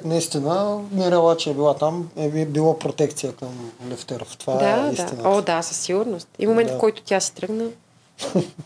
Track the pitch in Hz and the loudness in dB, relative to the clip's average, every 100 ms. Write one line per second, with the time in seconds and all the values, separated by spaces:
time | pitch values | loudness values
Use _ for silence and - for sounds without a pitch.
0 | 160 165 165 151 139 185 208 208 202 196 | 0 -2 0 -2 0 0 -2 -4 -4 0
1 | 180 175 165 165 156 139 151 139 151 175 | 4 6 6 4 0 2 2 4 0 0
2 | 165 160 151 156 156 147 160 160 143 - | -6 -4 -2 0 0 2 2 2 -2 0
3 | 147 - 131 - 127 123 117 - 123 120 | -2 0 -8 -8 -12 -12 -14 -12 -10 -10
4 | - 120 - - - 131 202 226 294 226 | -10 -10 -10 -10 -4 0 2 2 0 -2
5 | 175 123 185 202 196 170 170 - - 190 | -4 -2 2 2 2 -2 -2 -6 -2 -2
6 | 233 175 - - 208 226 233 127 220 214 | -2 -6 -10 -2 2 4 2 2 2 0
7 | - 196 190 - 190 220 226 233 _ _ | -2 0 0 -6 -6 -4 -6 -8 _ _
8 | _ - - 185 - - | _ -12 -2 -2 -2 -8